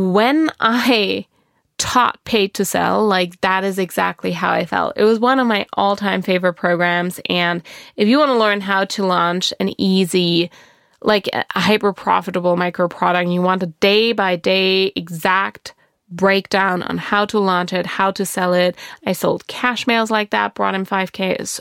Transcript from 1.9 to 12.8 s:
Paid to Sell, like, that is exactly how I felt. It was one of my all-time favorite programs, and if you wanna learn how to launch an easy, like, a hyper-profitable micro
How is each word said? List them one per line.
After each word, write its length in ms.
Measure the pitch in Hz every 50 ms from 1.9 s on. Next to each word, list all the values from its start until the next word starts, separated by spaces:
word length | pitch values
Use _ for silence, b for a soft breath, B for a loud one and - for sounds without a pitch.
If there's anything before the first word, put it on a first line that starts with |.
| - 254 240 233 - - -
Paid 300 | - - 220 196 196 -
to 100 | - 196
Sell, 420 | - - 180 170 170 185 202 214
like, 320 | 214 196 185 180 175 180 - -
that 200 | 190 190 190 185
is 160 | 196 190 190
exactly 540 | 190 175 - - 185 180 180 - - 185 175
how 180 | 165 185 180
I 140 | 180 180 180
felt. 300 | 165 - 185 - - -
It 80 | - -
was 160 | 214 226 220
one 180 | 226 247 262 269
of 80 | 254
my 200 | 240 220 202 202 - -
all-time 480 | - 202 202 202 202 208 202 190 190 180
favorite 320 | - 185 180 180 185 175
programs, 680 | - - 175 175 170 175 175 175 175 175 180 180 - - -
and 340 | - 180 175 175 175 175 - B B B B B B
if 120 | B 214 208
you 100 | 240 285
wanna 200 | 302 277 262 233
learn 240 | 220 208 202 202 196
how 240 | 196 196 196 196
to 180 | 196 - - 196
launch 480 | 190 180 175 170 170 175 185 180 - - -
an 180 | 190 196 - -
easy, 720 | - 190 190 190 190 170 - 185 175 170 170 170 170 175 b b b b b b b b b b b
like, 260 | - 214 208 190 - -
a 100 | 120 - - - 190
hyper-profitable 960 | 175 180 214 214 208 202 185 - - 202 180 185 180 190 180 185 175 180 175
micro 320 | 175 180 175 170 -